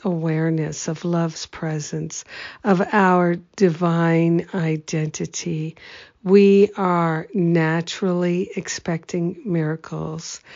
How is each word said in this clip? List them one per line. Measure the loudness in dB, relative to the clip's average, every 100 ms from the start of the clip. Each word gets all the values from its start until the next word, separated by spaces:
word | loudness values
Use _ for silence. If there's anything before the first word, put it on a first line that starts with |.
awareness | -4 -2 -2 0 0 0 -2 -6 -8
of | -6 -2
love's | -2 -2 -6 -14
presence, | -8 -6 -6 -6 -8 -8 -10 -14 -16 -16 -4 0
of | 2 2
our | 2 4 4 2 0 -6 0
divine | 0 2 0 2 2 4 4 2 0
identity, | -4 -2 -4 -4 -4 -4 -6 -8 -8 -6 -6 -6 -10 -20 -20 -20 _
we | 4 6 8 8 6 2
are | 0 2 2 -2 -4
naturally | 0 2 2 2 0 -4 -4 -2 0 0 -2 -4 -8
expecting | -8 -8 -6 -6 -4 -4 -4 -6
miracles, | -4 -2 -2 -4 -8 -10 -8 -10 -12 -16 -18